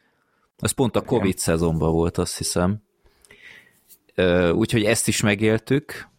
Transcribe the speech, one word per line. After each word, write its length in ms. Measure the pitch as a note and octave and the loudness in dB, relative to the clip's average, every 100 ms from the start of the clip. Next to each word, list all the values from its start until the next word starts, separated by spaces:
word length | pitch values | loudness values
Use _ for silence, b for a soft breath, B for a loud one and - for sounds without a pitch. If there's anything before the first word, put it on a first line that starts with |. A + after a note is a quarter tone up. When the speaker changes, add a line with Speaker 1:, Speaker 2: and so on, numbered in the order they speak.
| _ _ _ _ _ _ | _ _ _ _ _ _
Speaker 1:
Ez 140 | - | -6
pont 240 | - B2 G#2 | -2 0 0
a 40 | |
Speaker 2:
Igen. 100 | - | 0
Speaker 1:
covid 260 | A#2+ F#2+ F2+ | 0 0 -2
szezonban 540 | - E2 E2+ D#2+ D#2+ | -2 0 0 0 0
volt, 260 | E2 E2+ - | 2 0 -2
azt 200 | E2+ - | -4 -6
hiszem. 460 | - F#2+ F2+ G#2+ - _ B B B B B B B B B - _ - | -4 0 0 -2 -8 _ B B B B B B B B B -20 _ -2
Ö, 360 | F#2 F2 F2 | 2 4 2
úgyhogy 320 | F2 A2+ A#2+ | 2 0 0
ezt 240 | G#2 A2+ - | 2 0 0
is 140 | - | 0
megéltük. 880 | A2 G2+ A2 A2 - C3+ - - - | 0 2 2 0 0 -2 -2 -14 -18